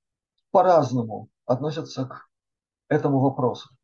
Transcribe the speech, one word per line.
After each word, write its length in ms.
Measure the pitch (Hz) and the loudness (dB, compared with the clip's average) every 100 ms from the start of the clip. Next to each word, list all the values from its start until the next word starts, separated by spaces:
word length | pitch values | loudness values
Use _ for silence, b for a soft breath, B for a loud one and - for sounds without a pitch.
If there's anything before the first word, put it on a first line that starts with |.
| _ _ _ _ _ | _ _ _ _ _
по-разному 760 | 202 196 165 127 123 110 104 110 _ - | 2 6 4 4 -2 -4 -8 -14 _ -4
относятся 600 | 123 151 151 135 - 131 | -2 -2 -6 -10 -8 -10
к 240 | - - _ _ _ _ _ - | -12 -20 _ _ _ _ _ -4
этому 320 | 147 147 135 | -2 0 2
вопросу. 500 | 135 135 123 104 - _ | 0 0 -2 -2 -14 _